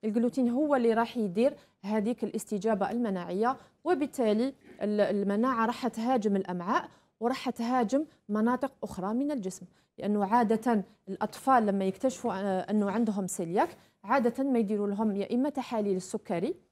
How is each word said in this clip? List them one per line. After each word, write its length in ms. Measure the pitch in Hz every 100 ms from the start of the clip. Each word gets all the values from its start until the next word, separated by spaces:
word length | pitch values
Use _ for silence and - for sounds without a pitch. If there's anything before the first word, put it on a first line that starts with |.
الجلوتين 440 | 220 214 240 254 240
هو 280 | 240 302 277
اللي 180 | 233
راح 220 | 220 233 247
يدير 380 | 208 175 254 302 _ _
هذيك 420 | 196 214 208 247
الاستجابه 680 | 220 220 - 208 214 202 196
المناعيه، 640 | 233 233 190 175 180 226 262 - _
وبالتالي 720 | 311 339 285 - 226 208 254 - - -
ال-، 180 | 208 208
المناعه 680 | 202 202 196 202 247 240 226
راح 220 | 233 247
تهاجم 480 | 226 233 262 208 196
الامعاء 520 | 190 180 175 269 - - _ _
وراح 300 | 226 262 262
تهاجم 540 | - 233 254 226 269 311 _ -
مناطق 440 | 208 226 247 269 _
اخرى 320 | 214 - 185
من 160 | 226 285
الجسم، 360 | 285 185 - 180 _ _ -
لانه 260 | 202 208
عاده 600 | 196 233 226 220 240 220 185 _ -
الاطفال 580 | 190 214 - - 254 214
لما 180 | 196
يكتشفوا، 480 | 190 190 262 254 240
آه، 260 | 185 196 185 -
انه 200 | 214 202
عندهم 360 | 202 226 202 185
سيلياك 420 | - 170 185 339 - _ _
عاده 400 | 196 269 240 240
ما 140 | 277 247
يديروا 300 | 202 208 208
لهم 280 | 202 220 196
يا 180 | -
اما 140 | 240 285
تحاليل 480 | 277 247 226 208 185
السكري 580 | 180 208 - 170 214 403 _